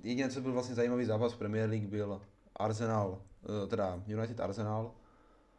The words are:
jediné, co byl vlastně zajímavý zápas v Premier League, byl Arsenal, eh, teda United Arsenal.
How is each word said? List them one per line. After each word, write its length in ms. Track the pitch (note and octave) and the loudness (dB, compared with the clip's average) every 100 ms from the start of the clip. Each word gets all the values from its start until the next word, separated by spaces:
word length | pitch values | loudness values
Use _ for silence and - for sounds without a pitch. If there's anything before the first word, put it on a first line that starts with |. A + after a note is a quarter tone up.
jediné, 260 | A2+ B2 C3 | -2 0 0
co 120 | C3 | 0
byl 120 | C3 | 0
vlastně 220 | B2 B2 A#2+ | 0 0 2
zajímavý 300 | A#2+ B2 A2+ | 4 4 2
zápas 280 | G#2+ A#2+ | 4 2
v 40 | - | 0
Premier 320 | G2+ A2 A2 | 0 2 2
League, 180 | A2 G2+ | 0 0
byl 340 | G#2 G2+ G2+ - - - - | -2 -2 -4 -10 -20 -14 -2
Arsenal, 680 | G#2+ A2 A2+ A2 F#2+ F#2+ - - - G#2 | 0 0 2 2 2 -2 -12 -14 -6 -4
eh, 40 | G2 | 0
teda 360 | G#2 F#2+ F2 G#2 | 0 0 -2 -4
United 320 | A2 A2+ A2+ | -2 -2 -2
Arsenal. 520 | F#2+ G2+ G#2+ G#2+ A#2 - - - - - _ | -2 -2 -2 -2 -4 -10 -20 -20 -20 -20 _